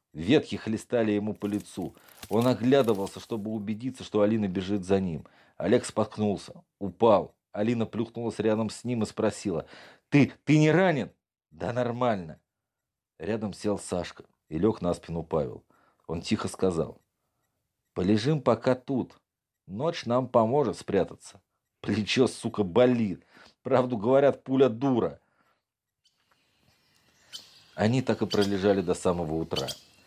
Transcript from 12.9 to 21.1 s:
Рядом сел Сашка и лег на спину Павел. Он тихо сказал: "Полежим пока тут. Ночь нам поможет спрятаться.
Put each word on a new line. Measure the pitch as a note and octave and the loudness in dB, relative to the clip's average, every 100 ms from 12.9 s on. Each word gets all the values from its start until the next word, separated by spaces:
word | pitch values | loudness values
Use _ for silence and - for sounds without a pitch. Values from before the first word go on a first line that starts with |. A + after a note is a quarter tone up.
| _ _ - | _ _ -10
Рядом | E2 A2+ G#2 | -6 -6 -6
сел | E2+ G#2 G2 | -6 -4 -4
Сашка | - F2+ E2 - - _ _ | -4 -6 -6 -12 -20 _ _
и | D#2+ | 0
лег | G#2 G#2+ | 0 0
на | F2 E2+ | -2 -4
спину | - E2 | -6 -10
Павел. | D#2+ D#2+ - - - _ _ _ - | -4 -4 -4 -8 -20 _ _ _ -10
Он | E2 | -10
тихо | - G#2+ F#2+ | -4 -4 -4
сказал: | - F#2+ E2 C#2 - _ _ _ _ _ _ _ _ _ | -2 -2 -2 -4 -10 _ _ _ _ _ _ _ _ _
"Полежим | - F#2 G#2+ A#2+ D#3 | -2 2 2 2 2
пока | C3 A2+ C3 B2+ | 2 2 2 -2
тут. | - C3 - _ _ _ _ _ - | -2 -4 -4 _ _ _ _ _ -14
Ночь | G2 D#3 E3+ A#2 | -6 -6 -6 -2
нам | B2 B2 | -2 2
поможет | A#2+ A2+ C3+ B2 E2+ | 2 4 2 0 -4
спрятаться. | - G2 E2 | -2 0 0